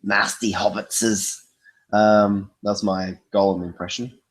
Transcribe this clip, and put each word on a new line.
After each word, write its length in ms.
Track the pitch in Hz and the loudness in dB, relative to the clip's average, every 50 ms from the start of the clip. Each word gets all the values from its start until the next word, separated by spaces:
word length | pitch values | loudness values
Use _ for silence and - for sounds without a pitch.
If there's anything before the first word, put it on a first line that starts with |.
| - | -4
Nasty 480 | 98 101 101 110 113 - - - 107 | -2 0 0 0 -2 -4 -4 -4 -4
Hobbitses. 880 | 98 92 101 104 92 104 104 - - - 117 113 107 95 - - - - _ _ _ _ _ - _ _ _ _ | -2 0 -2 -2 -2 -2 -10 -6 -4 -2 0 0 0 0 -2 -6 -8 -12 _ _ _ _ _ -20 _ _ _ _
Um, 600 | - 104 107 107 107 104 104 101 101 98 98 98 _ _ - | 2 4 6 6 6 6 4 4 0 -2 -4 -8 _ _ -4
that's 200 | 104 104 101 - | -4 -4 -2 -2
my 340 | 101 95 92 92 90 90 - _ _ - | -2 -2 -2 -4 -6 -8 -10 _ _ 0
Gollum 300 | 104 98 98 95 90 90 | 2 2 2 2 0 -4
impression 540 | 87 87 - 87 90 - - 120 127 120 _ _ _ | -10 -10 -10 -10 -10 -8 -10 -10 -12 -12 _ _ _